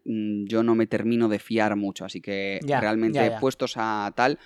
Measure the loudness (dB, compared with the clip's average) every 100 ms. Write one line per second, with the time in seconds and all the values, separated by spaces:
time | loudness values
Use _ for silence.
0 | -4 -4 -2 -2 0 2 4 4 2 0
1 | 2 2 2 0 0 0 2 0 -2 -6
2 | -10 -10 -8 -6 -4 -4 -2 0 2 2
3 | 2 2 0 0 -2 -2 -4 -2 -2 -2
4 | -2 0 0 0